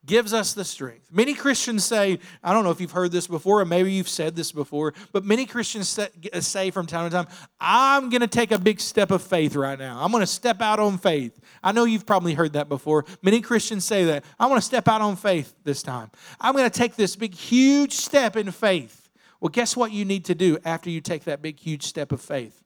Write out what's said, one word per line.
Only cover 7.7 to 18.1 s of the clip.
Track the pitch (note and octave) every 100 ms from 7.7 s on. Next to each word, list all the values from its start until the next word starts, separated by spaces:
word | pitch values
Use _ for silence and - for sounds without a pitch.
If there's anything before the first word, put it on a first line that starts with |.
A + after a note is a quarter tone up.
| A3 C4+ C#4 C4
gonna | A#3+ A#3
take | A#3+ A#3
a | G#3+
big | F3+ G#3
step | - - G3+
of | F#3+
faith | - F3+ D#3 C#3
right | C3+ C3+
now. | C3+ A#2+
I'm | D#3+
gonna | A#3 F#3
step | - A#3+ G3+
out | G#3+ G#3+
on | G#3 F#3+
faith." | G3 D#3 A#2+ _ _ -
I | F3+
know | G#3+ A#3+
you've | A3 -
probably | G3+ F3 D3+
heard | E3
that | D3 D3
before. | C#3 - D3+ C#3+ -
Many | F#3 A3+
Christians | G#3 A#3 - G#3
say | - G#3 E3+
that, | D3 - _
"I | B3
wanna | C4
step | - B3+ A#3
out | A3
on | G#3+ F#3
faith | G#3 F3 C#3 _
this | - C#3
time. | - B2 A2 _ - -
I'm | A3+ C4+
gonna | B3
take | - A#3+ -
this | F#3+ -
big, | A3
huge | F3 - B3 C4 C#4+ C#4+
step | - -